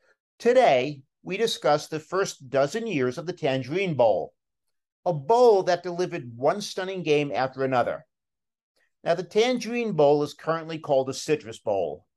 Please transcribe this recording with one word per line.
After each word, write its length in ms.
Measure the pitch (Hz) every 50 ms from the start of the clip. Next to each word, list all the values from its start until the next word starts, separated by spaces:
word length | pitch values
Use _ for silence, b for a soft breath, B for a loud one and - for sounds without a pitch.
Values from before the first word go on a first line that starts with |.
| _ _ _ _ _ _ _ _
Today, 640 | - 233 247 254 240 170 135 123 131 151 147 131 _ _ _ _
we 160 | _ 165 185
discuss 500 | 202 226 - - - - 156 151 151 -
the 120 | - 160 151
first 500 | - - 175 190 196 - - _ 139 123
dozen 380 | 135 135 139 143 202 226 226
years 320 | 226 175 139 127 127 127 -
of 80 | 156
the 60 | 170 175
Tangerine 600 | - 156 135 131 131 120 127 156 190 202 180 151
Bowl, 400 | 127 120 110 95 82 71 - _ _ _ _ _ _ _ _ _ _ _ _ _ _ -
a 80 | 180 175
bowl 480 | 143 135 151 226 247 247 233 208 190
that 220 | 180 180 175 175 -
delivered 520 | 180 175 175 180 151 170 - 123 123 113
one 260 | 117 135 151 185 208
stunning 420 | 208 - - 196 185 190 190 185 170
game 280 | 156 147 147 147 143
after 320 | 98 117 131 135 131 131 135
another. 440 | 131 131 120 113 98 73 - - _ _ _ _ _ _ _ _ _ _ _ _ _ _ _ _ _ _ _ -
Now, 100 | 165 170
the 80 | 180
Tangerine 680 | 170 - - 214 240 254 254 240 - 220 240 240 233 214
Bowl 320 | 190 151 147 139 151 147 147
is 100 | 147 -
currently 460 | - - 160 165 165 160 160 165 151
called 300 | - 151 139 135 131 135
the 40 | 131
Citrus 460 | - - 156 151 151 98 110 113 -
Bowl, 480 | - 113 101 95 87 76 71 - _ _ _